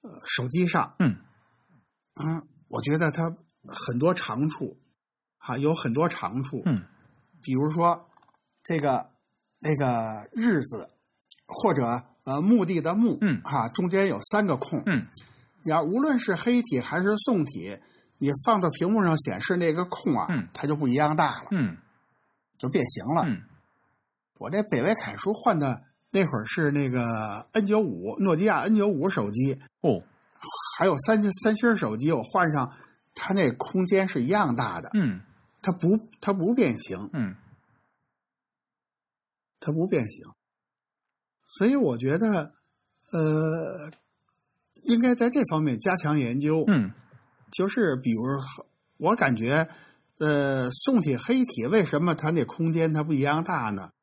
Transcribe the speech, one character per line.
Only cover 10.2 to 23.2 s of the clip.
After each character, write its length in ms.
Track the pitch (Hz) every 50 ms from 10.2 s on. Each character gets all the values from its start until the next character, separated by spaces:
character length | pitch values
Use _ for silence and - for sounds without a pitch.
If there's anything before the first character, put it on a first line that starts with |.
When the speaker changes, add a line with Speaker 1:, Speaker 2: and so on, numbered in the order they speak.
| 104 - -
Speaker 1:
“日” 280 | 233 220 247 202 151
字， 300 | 123 - - 104 87 - _ _ _ _ _ _ - _ - _ _ -
或 260 | - - - 208 175
者， 300 | 139 123 117 120 123 - _ _ _ _
呃 160 | 131 135 147
“墓 240 | 160 202 240 233 185
地” 140 | 165 190 170
的 120 | 143 156 180
墓， 240 | 208 226 233 - -
Speaker 2:
嗯。 200 | 214 196 139 - -
Speaker 1:
哈， 260 | - 139 135 110 117
中 200 | - - 180 180
间 180 | 175 190 196 190
有 120 | 139 98
三 240 | - - - 208 208
个 120 | 190 147 127
空。 260 | - - 160 - -
Speaker 2:
嗯。 220 | 208 180 117 90 - - - - - - _ - _ _ _ -
Speaker 1:
然 160 | 160 156 165
后 60 | 156
无 140 | 156 190 247
论 200 | 277 311 277 240
是 160 | - - 185
黑 260 | 170 - 240 247 247
体 180 | 233 - 160 123
还 220 | 120 - - 170
是 160 | 180 202 214 208
宋 260 | - - 247 185 147
体， 340 | 131 - 92 82 95 101 - _ _ _ _ _ _ _ _
你 100 | 139 139 147 151 -
放 160 | - 226 202
到 80 | 180 165
屏 220 | - - 180 180
幕 120 | 214 220 190
上 140 | 175 160 151
显 240 | - - 98 95
示 160 | - - 185 175
那 160 | 175 165 151
个 100 | 165 180
空 280 | 175 - - - - 156
啊， 120 | - 165 -
Speaker 2:
嗯。 180 | 175 - - - -
Speaker 1:
它 140 | - - 143
就 80 | 151
不 120 | 147 151 127
一 60 | 123
样 220 | 139 151 151 156
大 260 | 156 160 143 120 -
了。 60 | - -
Speaker 2:
嗯。 260 | 202 180 131 98 82 82 _ _ _ _ _ _ _ _ _ _ _ _ _ _ _ _
Speaker 1:
就 100 | - 131
变 160 | 131 180 127
形 180 | - - - 90
了。 180 | 117 156 165